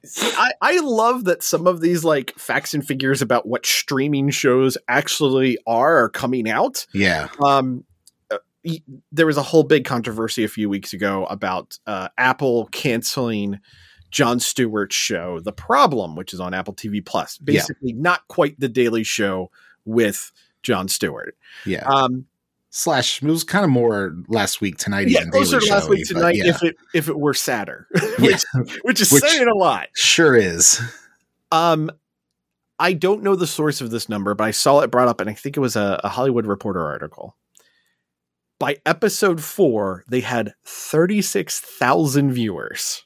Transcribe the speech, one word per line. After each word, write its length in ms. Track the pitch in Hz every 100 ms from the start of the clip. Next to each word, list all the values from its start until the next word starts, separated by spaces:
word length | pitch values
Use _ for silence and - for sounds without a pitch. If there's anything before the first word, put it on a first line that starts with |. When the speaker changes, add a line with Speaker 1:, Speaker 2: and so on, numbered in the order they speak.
| -
Speaker 1:
see, 240 | - 240 -
I, 160 | 247 -
I 180 | 233 349
love 460 | 302 226 226 247 185
that 180 | 170
some 240 | - 170 175
of 140 | 175
these, 220 | 165 175
like, 300 | 160 147 123 -
facts 360 | - 139 -
and 120 | 151 139
figures 360 | 135 135 135
about 260 | 131 120 107
what 180 | 120 -
streaming 640 | - - 135 143 143 139
shows 480 | 139 143 127 131 127 -
actually 720 | 127 147 - 147 131 131 117 -
are, 380 | 117 143 165
are 60 | 117
coming 400 | - 123 127 110
out. 360 | 110 240 - -
Speaker 2:
Yeah. 360 | 98 98 80 73 -
Speaker 1:
Um, 420 | 143 139 131 123 - _ _ _ _
uh, 100 | 104 _ _ 170
y-, 160 | 160 - 131 _
there 140 | 147 160
was 120 | 147
a 60 |
whole 200 | 139 165
big 220 | 147 151 123
controversy 580 | 123 117 110 113 -
a 60 | 110
few 200 | 113 107
weeks 240 | 98 98
ago 320 | 92 101 98 92
about, 500 | 101 98 92 - - -
uh, 220 | 98 92 -
Apple 500 | 127 - 139 120 107
canceling 880 | - 147 117 - - 120 110 101 101 _ _ - _ _
Jon 280 | - 123 123
Stewart's 560 | - - 120 107 98 -
show, 440 | - 98 87 85
The 140 | 87
Problem, 640 | - - 262 254 131 90 78
which 180 | 92
is 60 | 90
on 140 | 90
Apple 200 | 92 90
T 140 | 98 107
V 120 | 101
Plus. 380 | 90 - - -
Speaker 2:
Yeah. 60 | 139 110
Speaker 1:
Basically, 320 | - - 131
not 340 | 117 165 180 _
quite 320 | - 147 151
The 100 | 135
Daily 340 | 123 120 113
Show 460 | 107 - 101 92 92 _ _ _ -
with 460 | 113 110 98 - _ _ _
Jon 260 | - 104 95
Stewart. 480 | - 92 64 - - - - -
Speaker 2:
Yeah. 180 | 87 -
Speaker 1:
Um, 380 | 139 127 127 127 _ _ _ _ -
Speaker 2:
Slash, 460 | - 139 120 -
it 60 | 147
was 160 | 165
kinda 240 | - 202 190
more 480 | 127 117 104 95 82 -
Last 320 | 113 95 -
Week 180 | 101 85
Tonight, 300 | - 98 98
Speaker 1:
yeah, 120 | -
Speaker 2:
even 120 | 170
Speaker 1:
closer 280 | - - 262
Speaker 2:
Daily 80 | 214
Speaker 1:
to 60 |
Last 100 | 202
Speaker 2:
Show-y, 60 | 208 190
Speaker 1:
Week 100 | 160
Speaker 2:
but 60 | 170
Speaker 1:
Tonight 200 | 170 190
Speaker 2:
yeah. 100 | 180
Speaker 1:
if 160 | 160
it, 120 | 170 - _ 170
if 120 | 151
it 100 | 151
were 140 | 147 135
sadder, 520 | - 123 98 - -
<laughs> 40 |
Speaker 2:
Yeah. 160 | 180 440 494
Speaker 1:
which, 240 | - - - 127 123 -
which 180 | 233 226
is 100 | 202
Speaker 2:
Which 120 | 143
Speaker 1:
saying 240 | 285 320 240
a 60 | 214
lot. 340 | 175 107 -
Speaker 2:
sure 420 | - - - 160 123
is. 440 | 95 82 85 - 120 - _ _ _ _ _
Speaker 1:
Um, 400 | 165 170 160 156 - _ _ _ _ _ _ _ _
I 140 | 170
don't 280 | 180 185 208
know 140 | 196 190
the 100 | 165
source 340 | - 151 143
of 100 | 123
this 180 | 113 -
number, 240 | 104 98
but 120 | 104 107
I 60 |
saw 280 | 107 143 143
it 100 | 131
brought 180 | 120 123
up, 140 | 117
and 80 | 98
I 40 |
think 220 | 104 139 147
it 40 |
was 160 | 131 107
a, 240 | 101 92
a 60 | 101
Hollywood 380 | 120 135 120 107
Reporter 360 | 98 107 90
article. 520 | 80 - 76 - - _ _ _ _ _ _ _ _ _ _ _ _ _
By 180 | 127 143 151
episode 560 | 170 214 - 202 170
four, 600 | 151 - 170 110 98 92 107
they 140 | 123
had 320 | 113 120 104 - -
thirty-six 920 | - - 151 180 208 190 - - -
thousand 720 | - - 123 160 151 135 139
viewers. 680 | 123 110 85 - - - -